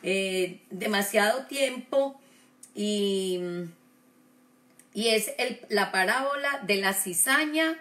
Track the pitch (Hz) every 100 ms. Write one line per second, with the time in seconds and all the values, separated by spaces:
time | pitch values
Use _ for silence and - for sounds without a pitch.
0 | 180 190 190 185 180 180 - 190 220 202
1 | 202 214 208 254 - 277 269 247 - 277
2 | 277 - - - _ _ - - 208 208
3 | 202 196 185 180 180 175 170 - _ _
4 | _ _ _ _ _ _ _ - - 202
5 | 226 220 214 - 247 - - 208 190 190
6 | 185 247 277 277 285 277 196 202 196 196
7 | - 170 - 269 311 311 320 320